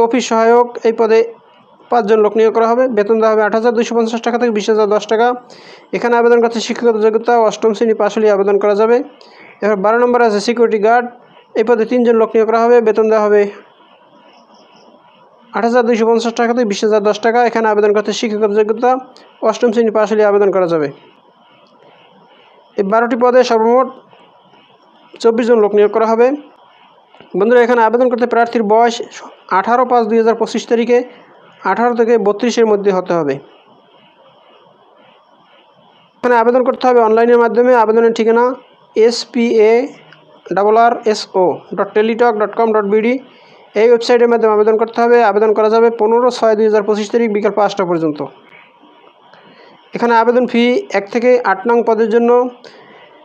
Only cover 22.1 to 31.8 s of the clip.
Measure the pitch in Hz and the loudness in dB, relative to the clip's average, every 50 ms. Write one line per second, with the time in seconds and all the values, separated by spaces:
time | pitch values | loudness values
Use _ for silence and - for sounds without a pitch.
22.1 | _ _ _ _ _ _ _ _ _ _ _ _ - - 202 190 214 226 240 226 | _ _ _ _ _ _ _ _ _ _ _ _ -6 -6 -4 0 0 0 0 0
23.1 | 262 233 247 247 240 254 240 247 233 220 220 233 240 254 254 254 - - _ _ | -2 0 0 2 4 2 2 2 0 0 2 2 2 0 0 -2 -6 -18 _ _
24.1 | _ _ _ _ _ _ _ _ _ _ _ _ _ _ _ _ _ _ _ - | _ _ _ _ _ _ _ _ _ _ _ _ _ _ _ _ _ _ _ -20
25.1 | - - - 233 226 233 240 226 240 226 208 202 208 208 208 202 208 220 220 220 | -16 -2 0 0 0 0 0 0 2 2 2 2 2 2 2 2 2 0 0 0
26.1 | 226 220 240 262 294 294 - - _ _ _ _ _ _ _ _ _ _ _ _ | 2 2 2 0 0 -4 -10 -18 _ _ _ _ _ _ _ _ _ _ _ _
27.1 | _ - - _ - 180 202 233 247 240 233 226 247 240 226 220 226 240 262 247 | _ -20 -20 _ -4 -2 0 2 2 2 2 2 2 2 2 0 2 0 0 0
28.1 | 233 226 247 233 240 233 233 233 - 233 220 202 214 226 240 233 226 - - - | 0 -2 -2 -2 0 0 -2 0 -2 -4 0 2 2 2 2 0 0 -6 -12 -14
29.1 | - - - - - _ _ - - 190 190 226 240 254 254 240 247 240 226 208 | -16 -20 -20 -20 -20 _ _ -4 -4 -2 -2 0 0 0 0 0 0 0 0 0
30.1 | 226 226 220 226 220 226 220 220 - 220 - - 240 226 233 233 240 247 247 - | 0 0 2 0 0 -2 -4 -4 -4 -8 -4 -2 -2 -2 0 0 0 -2 -2 -4
31.1 | - - - - - - - - _ - - 190 190 208 | -14 -20 -20 -20 -20 -20 -20 -20 _ -8 -4 -4 -2 0